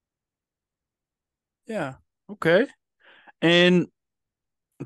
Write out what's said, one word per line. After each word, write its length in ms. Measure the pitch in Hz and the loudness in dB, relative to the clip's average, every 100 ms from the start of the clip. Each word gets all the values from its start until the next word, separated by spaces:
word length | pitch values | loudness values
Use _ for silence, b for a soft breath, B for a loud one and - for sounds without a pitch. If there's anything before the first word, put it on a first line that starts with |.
| _ _ _ _ _ _ _ _ _ _ _ _ _ _ _ _ - | _ _ _ _ _ _ _ _ _ _ _ _ _ _ _ _ -14
Yeah. 280 | 214 143 127 _ _ - | -10 -10 -14 _ _ -20
Okay. 360 | 208 160 175 277 _ _ _ b b b - | -6 0 0 0 _ _ _ b b b -4
And 440 | 160 175 180 180 - _ _ _ _ _ _ _ _ - | 0 2 4 2 -2 _ _ _ _ _ _ _ _ -14